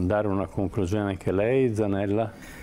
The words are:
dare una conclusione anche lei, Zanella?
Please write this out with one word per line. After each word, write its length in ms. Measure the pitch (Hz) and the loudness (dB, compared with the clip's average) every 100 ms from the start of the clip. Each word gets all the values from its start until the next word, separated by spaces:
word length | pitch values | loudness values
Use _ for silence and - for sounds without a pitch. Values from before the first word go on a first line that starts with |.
| 90 | 2
dare 220 | 104 107 | 2 2
una 180 | 98 95 | 0 -2
conclusione 640 | - 95 113 90 107 101 | -2 -2 0 0 0 0
anche 220 | 98 - | -2 0
lei, 420 | 92 110 131 131 | 2 2 4 2
Zanella? 560 | 107 104 98 101 101 113 - - - | 2 0 0 0 0 -2 -6 -16 -16